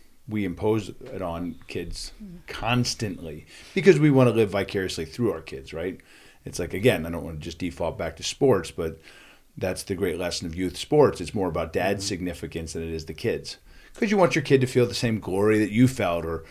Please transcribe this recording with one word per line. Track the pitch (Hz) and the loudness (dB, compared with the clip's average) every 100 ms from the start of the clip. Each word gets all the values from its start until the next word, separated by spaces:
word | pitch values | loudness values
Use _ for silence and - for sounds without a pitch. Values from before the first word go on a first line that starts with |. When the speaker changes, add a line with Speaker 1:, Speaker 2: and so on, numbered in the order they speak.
| - - - | -20 -20 -8
Speaker 1:
We | 107 95 | -4 -4
impose | 85 107 110 95 | -2 0 0 -2
it | - - 95 | -14 -14 -8
on | 90 85 87 78 - | -8 -6 -8 -10 -12
kids | 98 85 - - - | -10 -8 -10 -12 -16
Speaker 2:
Mm. | 208 175 - | -18 -18 -14
Speaker 1:
constantly | - 110 123 120 - 107 87 82 78 - - - | -6 -2 0 0 -4 -6 -8 -12 -12 -16 -20 -6
because | 190 185 156 | 4 6 8
we | 151 | 8
wanna | 131 123 | 8 6
live | 110 107 | 6 2
vicariously | 98 98 101 90 - 78 | 2 -2 -2 -4 -6 -8
through | - 113 | -2 -2
our | 80 | -2
kids, | - 67 69 | -8 -14 -12
right? | 80 92 82 _ - - _ - | -8 -6 -8 _ -20 -20 _ -12
It's | - | -8
like, | 85 92 | -6 2
again, | 117 92 82 | 2 2 -2
I | |
don't | 85 | -6
wanna | 78 78 | -8 -10
just | 78 82 | -10 -6
default | 90 - 82 - | -8 -4 -4 -4
back | 85 - | -8 -6
to | |
sports, | 92 - 139 101 85 | -10 0 4 4 0
but | - 80 - - - - - _ - | -6 -6 -8 -20 -20 -20 -20 _ -6
that's | 92 76 | -6 -6
the | - 92 | -6 -2
great | 92 85 | -2 -2
lesson | 87 - 87 | -4 -6 -8
of | 80 | -4
youth | 92 76 | -4 -4
sports. | - 151 123 - | 2 6 6 4
It's | 80 | -6
more | 107 92 | -2 -2
about | 85 80 | -2 -2
dad's | 98 90 98 | 0 0 0
Speaker 3:
Mm-hmm. | 98 | -4
Speaker 1:
significance | 92 87 85 85 87 80 | -4 -6 -8 -8 -8 -8
than | 82 | -8
it | 82 | -6
is | 80 78 | -8 -8
the | |
kids. | 80 113 78 - - - - - - | -6 -4 -4 -6 -18 -20 -20 -20 -4
'Cause | 220 | 0
you | 208 | 4
want | 180 165 | 4 4
your | |
kid | 147 135 | 4 4
to | 123 | 6
feel | 127 117 | 2 2
the | |
same | 110 120 110 | 0 -2 -2
glory | 90 92 104 107 | -2 2 4 4
that | 104 | 2
you | 107 127 | 4 4
felt, | 127 95 85 82 | 4 -2 0 -2
or, | 80 - | -6 -8